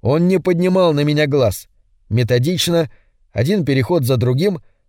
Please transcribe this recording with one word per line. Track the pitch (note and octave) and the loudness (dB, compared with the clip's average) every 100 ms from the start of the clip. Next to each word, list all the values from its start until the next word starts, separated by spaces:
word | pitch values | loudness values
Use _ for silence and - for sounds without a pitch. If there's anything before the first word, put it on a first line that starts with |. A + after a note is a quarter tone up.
Он | - D3+ F3 | 0 0 2
не | F#3 | 0
поднимал | F#3 E3+ F3+ F#3 F3+ | 0 0 0 2 2
на | D3 | 2
меня | D3 D3 D3+ | 0 0 0
глаз. | C#3+ A#2 F#2 - _ _ _ _ | 2 0 -2 -16 _ _ _ _
Методично, | A2+ A#2+ B2 C3 F3+ - E3+ D3+ - _ _ _ | -2 0 0 0 -2 -2 -2 -2 -8 _ _ _
один | - B2+ G#3 | -4 -2 0
переход | C#3 C3+ A#2+ D#3 | 0 0 0 0
за | B2 B2+ | 0 0
другим, | A#2+ B2+ F#3+ E3+ - _ | 0 0 -2 -4 -12 _